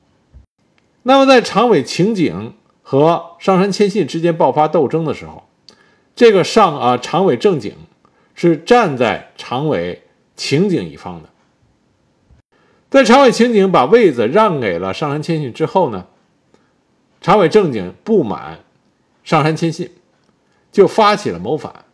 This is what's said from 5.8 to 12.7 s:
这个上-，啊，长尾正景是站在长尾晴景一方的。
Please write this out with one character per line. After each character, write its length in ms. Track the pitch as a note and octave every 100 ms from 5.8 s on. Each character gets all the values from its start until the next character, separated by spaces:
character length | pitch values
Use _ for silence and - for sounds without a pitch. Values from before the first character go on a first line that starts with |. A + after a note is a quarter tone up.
| _ _ _ -
这 160 | A#3
个 120 | F#3+
上-， 340 | D#3 A3+ F#3+ C#3+
啊， 180 | A#2+ B2
长 280 | - D#3 F#3+
尾 120 | A#2+
正 220 | G#2 D#3+
景 160 | G2+ - E2 _ _ _ _ -
是 220 | E3+ D#3
站 400 | - A#3+ G3 B2+
在 340 | A#2 E2+ - -
长 320 | - B2 D#3
尾 360 | G2+ F2 - _ _ _ -
晴 340 | - C#3 G3+
景 200 | D3+ E2+
一 60 | C#2+
方 260 | F#2+ F2
的。 80 | D#2 _ _ _ _ _ _ _ _ _ _ _ _ _ _